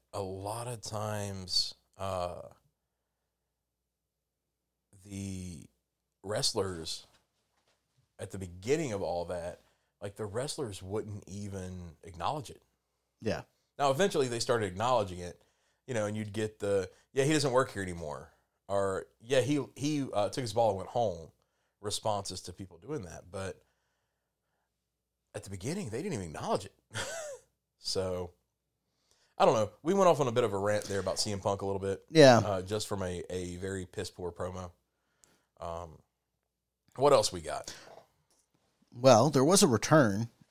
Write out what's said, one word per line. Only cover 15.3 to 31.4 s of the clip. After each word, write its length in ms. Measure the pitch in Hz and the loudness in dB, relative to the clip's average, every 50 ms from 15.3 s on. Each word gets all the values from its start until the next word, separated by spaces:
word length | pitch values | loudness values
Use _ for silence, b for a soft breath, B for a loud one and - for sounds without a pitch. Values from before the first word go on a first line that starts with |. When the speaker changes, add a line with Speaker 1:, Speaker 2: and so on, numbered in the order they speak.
| 85 _ _ _ _ _ _ _ _ _ _ | -12 _ _ _ _ _ _ _ _ _ _
Speaker 1:
you 60 | - 127 | -4 -2
know, 100 | 110 104 | -2 -2
and 100 | 104 107 | -2 -2
you'd 180 | 107 107 104 101 | -4 -6 -6 -4
get 260 | 110 107 107 - - | -4 -4 -4 -4 -4
the, 300 | 104 101 101 98 92 95 b b b b - | -2 0 0 0 0 -2 b b b b 0
"Yeah, 100 | 131 135 | 0 2
he 100 | 143 160 | 4 4
doesn't 180 | 151 135 139 | 2 2 4
work 200 | 120 127 131 120 - | 4 2 2 2 -2
here 80 | 104 | -6
anymore," 500 | 95 92 87 85 82 73 71 67 73 - _ _ _ _ _ _ _ | -6 -6 -6 -8 -8 -8 -8 -10 -12 -16 _ _ _ _ _ _ _
or, 380 | - 98 98 98 98 95 - - _ _ _ | -2 0 0 0 0 -2 -4 -6 _ _ _
"Yeah, 200 | 113 117 135 131 | -4 0 2 2
he, 220 | 113 135 147 143 127 - - | 2 2 0 -2 -2 -6 -8
he, 300 | - 110 147 151 147 135 - - | -6 -4 -2 -2 -2 -4 -2 0
uh, 160 | 101 104 95 | 0 0 0
took 120 | - - 127 | -2 -4 -6
his 100 | 107 92 | -4 0
ball 160 | 117 117 110 | 2 2 2
and 80 | 98 | 2
went 120 | 95 92 - | 0 -4 -4
home," 400 | - 123 117 104 87 82 80 73 _ _ _ _ _ _ _ _ _ _ | -2 0 0 0 -2 -6 -12 -18 _ _ _ _ _ _ _ _ _ _
responses 600 | 101 104 98 - - 113 104 101 98 - 95 90 | -8 -6 -6 -4 -2 -2 -2 -2 -4 -6 -10 -12
to 120 | - - - | -12 -14 -14
people 240 | - 98 90 87 | -14 -16 -16 -18
doing 260 | 85 90 120 156 143 95 | -18 -12 -10 -10 -10 -10
that. 200 | 85 82 76 - 90 | -12 -14 -16 -16 -12
But 280 | 90 98 95 92 - - _ _ _ _ _ _ _ _ _ _ _ _ _ _ _ _ _ _ _ _ _ _ _ _ _ _ _ _ _ _ _ _ _ _ - | -10 -8 -8 -8 -10 -12 _ _ _ _ _ _ _ _ _ _ _ _ _ _ _ _ _ _ _ _ _ _ _ _ _ _ _ _ _ _ _ _ _ _ -14
at 100 | 107 - | -14 -12
the 60 | 101 | -12
beginning, 400 | 98 90 85 127 170 208 185 117 | -12 -8 -6 -6 -6 -6 -6 -6
they 140 | 101 123 170 | -6 -6 -6
didn't 100 | 214 160 | -4 -4
even 140 | 104 92 | -6 -6
acknowledge 380 | 82 73 - - 196 226 113 95 | -6 -8 -8 -4 -2 -2 -4 -4
it. 80 | - _ _ _ _ B | -8 _ _ _ _ B
<laughs> 80 | B B 554 640 659 622 605 539 440 B B _ _ _ _ _ _ | B B -6 -8 -10 -10 -12 -14 -16 B B _ _ _ _ _ _
So, 520 | - - - 98 92 92 90 90 90 85 - _ _ _ _ _ _ _ _ _ _ _ _ _ _ _ _ _ _ _ _ | -6 -4 -4 -2 -2 -2 -4 -6 -6 -10 -12 _ _ _ _ _ _ _ _ _ _ _ _ _ _ _ _ _ _ _ _
I 80 | - 196 | 4 4
don't 80 | 180 139 | 6 6
know. 160 | 113 107 - - - | 4 2 -2 -4 -6
We 120 | - 151 196 | -2 2 4
went 160 | 196 190 175 | 6 8 6
off 100 | 160 143 | 6 6
on 80 | 147 | 4
a 40 | 127 113 | 2 2
bit 100 | 123 123 | 2 2
of 80 | 110 | 2
a 60 | 98 | 2
rant 260 | 95 98 104 104 104 - | 0 2 2 0 0 0
there 140 | - 98 98 | -2 -4 -2
about 200 | 92 98 85 - | -2 -2 -2 -2
C 120 | - 107 | -2 -2
M 80 | 104 | -2
Punk 220 | 95 | -2